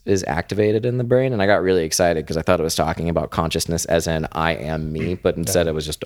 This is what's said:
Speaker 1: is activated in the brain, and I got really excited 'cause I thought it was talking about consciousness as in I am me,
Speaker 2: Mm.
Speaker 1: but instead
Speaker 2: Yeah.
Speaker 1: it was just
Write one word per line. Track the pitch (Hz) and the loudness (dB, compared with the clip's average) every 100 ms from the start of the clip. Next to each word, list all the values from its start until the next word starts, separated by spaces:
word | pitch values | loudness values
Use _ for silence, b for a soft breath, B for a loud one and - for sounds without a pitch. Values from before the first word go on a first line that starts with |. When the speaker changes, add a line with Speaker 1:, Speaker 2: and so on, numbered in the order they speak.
Speaker 1:
is | - 98 87 | -2 0 0
activated | 76 - 196 107 107 | -4 -2 0 2 2
in | 120 123 | 0 -2
the | |
brain, | 120 127 131 | 2 2 2
and | 110 | 2
I | 98 | 4
got | 95 | 4
really | 92 92 | 4 2
excited | 80 - 87 80 76 | 2 2 2 2 -2
'cause | 80 | -2
I | |
thought | 78 87 | 2 2
it | |
was | 80 | 2
talking | - 80 85 85 | 0 -2 0 -2
about | 82 - | -2 -2
consciousness | - 82 82 - 82 - | -2 -2 -2 -2 -4 0
as | 82 82 | 0 0
in | 80 78 | -2 -4
I | 78 80 53 | -2 -2 -2
am | 73 80 78 | -4 -6 -4
me, | 78 82 | -4 -4
Speaker 2:
Mm. | 92 | -2
Speaker 1:
but | 92 85 | -2 -2
instead | 85 90 82 | 0 0 0
Speaker 2:
Yeah. | |
Speaker 1:
it | |
was | 78 76 | -2 -6
just | - | -8